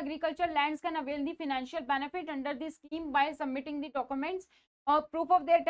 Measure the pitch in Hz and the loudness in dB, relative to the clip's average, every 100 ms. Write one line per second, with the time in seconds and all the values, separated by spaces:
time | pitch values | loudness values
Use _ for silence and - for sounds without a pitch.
0 | 294 311 320 311 349 302 285 311 349 320 | 0 -2 -2 0 0 2 2 0 -2 -2
1 | 269 294 277 339 311 262 254 330 254 277 | -2 -2 -4 -4 -2 -2 -2 -6 0 0
2 | 277 359 311 277 269 269 311 302 294 320 | 0 -6 -6 -4 -4 -4 -6 -10 -10 -8
3 | 320 269 285 302 277 262 277 294 302 262 | 0 2 2 0 -4 -4 -4 -6 -4 -4
4 | 254 269 302 370 - _ _ _ - 302 | -4 -2 -2 -4 -8 _ _ _ 2 2
5 | 302 320 320 359 285 339 | 2 -2 4 4 6 4